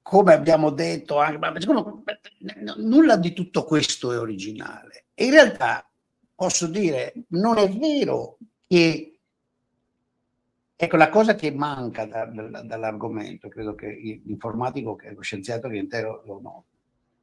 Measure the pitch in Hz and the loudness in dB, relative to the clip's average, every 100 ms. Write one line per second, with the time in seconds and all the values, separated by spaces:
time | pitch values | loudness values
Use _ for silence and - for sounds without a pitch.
0 | - 190 190 156 143 156 151 139 165 165 | 4 6 8 6 6 4 2 -2 -6 -6
1 | - 147 151 151 160 - 190 240 202 208 | -4 0 0 -2 -6 -6 0 0 0 -12
2 | 302 - 208 _ 185 - 208 214 220 269 | -14 -14 -18 _ -18 -14 -14 -6 4 6
3 | 320 202 175 175 180 160 - 151 139 - | 6 4 2 -4 -4 -4 0 0 0 -4
4 | 123 120 113 101 98 110 - - - - | -4 -4 -6 -8 -10 -12 -14 -16 -20 -20
5 | _ - 247 302 254 - 120 110 - _ | _ -4 6 8 8 4 -4 -4 -10 _
6 | _ _ _ _ 185 - 175 185 185 131 | _ _ _ _ -4 -2 -4 -2 -2 -2
7 | 123 - - 170 220 220 196 202 311 285 | -6 -12 -6 -2 2 2 2 2 0 0
8 | 202 123 117 _ - _ _ 175 165 151 | 0 -2 -6 _ -20 _ _ 4 4 0
9 | - _ _ _ _ _ _ _ _ _ | -10 _ _ _ _ _ _ _ _ _
10 | _ _ _ _ _ _ _ _ 170 170 | _ _ _ _ _ _ _ _ 0 4
11 | 156 208 220 208 156 139 147 135 120 - | 6 6 4 2 -2 -4 -6 -6 -8 -8
12 | 107 113 113 113 110 113 113 113 110 107 | -8 -8 -10 -10 -14 -14 -12 -8 -8 -8
13 | 113 110 101 92 110 113 107 104 104 104 | -8 -10 -12 -16 -18 -12 -12 -10 -14 -12
14 | 110 104 - 104 117 113 127 139 113 101 | -14 -14 -14 -10 -8 -6 -6 -6 -10 -12
15 | 107 101 - 104 98 113 123 104 95 117 | -16 -14 -12 -12 -8 -8 -8 -10 -8 -8
16 | 110 110 110 98 - - _ _ _ _ | -8 -12 -16 -18 -18 -20 _ _ _ _
17 | _ _ | _ _